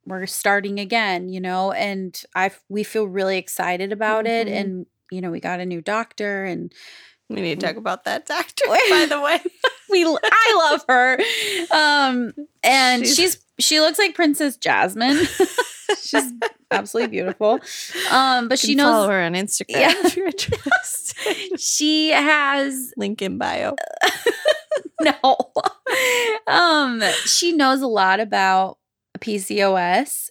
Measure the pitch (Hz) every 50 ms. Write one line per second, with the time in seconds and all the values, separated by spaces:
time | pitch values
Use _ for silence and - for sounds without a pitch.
0 | - 190 190 185 190 190 - - - 202 202 202 196 196 202 202 202 185 233 233
1 | 220 196 185 175 180 185 185 185 185 180 185 185 190 196 - - 202 202 196 190
2 | 190 180 - - - - - 185 190 196 - - _ - 196 208 208 - - 220
3 | 214 190 180 196 190 190 196 185 180 - - - 175 175 180 180 190 196 208 202
4 | 220 214 214 220 220 233 226 226 226 202 202 196 202 196 185 180 - - _ _
5 | _ - 185 180 185 170 165 165 - 175 180 180 185 185 175 165 156 202 208 226
6 | 233 - _ - 208 202 202 196 196 190 170 165 170 175 - - - - - -
7 | - - _ _ _ - 220 202 185 165 151 - 190 165 180 220 226 190 185 -
8 | - - 214 311 - - 302 349 - - - - 554 392 - 370 508 403 349 311
9 | 311 294 294 285 285 294 - - - 349 - _ - 480 - - _ - 403 359
10 | 339 320 294 - - 427 - 440 440 453 440 349 320 294 294 311 - - 254 247
11 | 247 262 262 - 440 466 440 440 427 415 392 359 339 - - 311 302 294 294 285
12 | 277 262 254 247 240 220 - 294 294 - _ _ - 226 262 269 262 254 254 240
13 | 240 240 285 320 359 359 - - _ _ _ - - - 311 311 311 330 311 427
14 | 403 359 - - 339 302 285 - 302 277 - - - 156 123 98 127 185 196 220
15 | 233 269 285 311 349 - - - 381 - - 494 480 - - - - - 415 -
16 | - - - 226 269 254 240 233 233 220 - _ _ - 240 196 202 - - 226
17 | 240 226 208 180 180 185 - - 214 208 240 269 - - - - - - - 349
18 | 370 - - 262 269 262 254 247 233 233 254 247 - 220 285 277 285 - - 214
19 | 196 208 196 185 175 165 175 185 202 - - - 202 - - 269 - 311 349 403
20 | 370 359 - 359 392 349 392 392 - - 453 - - 285 740 698 - - - -
21 | - - - - - 427 359 - 392 370 370 - - - - - 302 302 311 311
22 | 311 311 302 294 285 302 302 294 285 277 277 277 277 277 262 254 254 - - -
23 | 202 202 214 - 196 190 185 - - 175 - - - - - - - - - -
24 | - - - - - 466 - - - 622 605 640 - - 622 - - 320 _ -
25 | 311 294 - - - - - - - - - - - - - _ - 523 494 523
26 | 508 494 494 480 480 453 427 453 - - - - 349 339 311 302 285 254 240 226
27 | 208 180 - - - - - - 349 349 330 294 277 262 269 269 277 247 220 202
28 | 190 185 190 208 226 202 202 196 190 190 190 190 190 190 - _ _ _ _ _
29 | _ _ - 196 - 220 208 196 190 - 202 208 196 196 190 185 175 175 180 220
30 | 285 - - - - -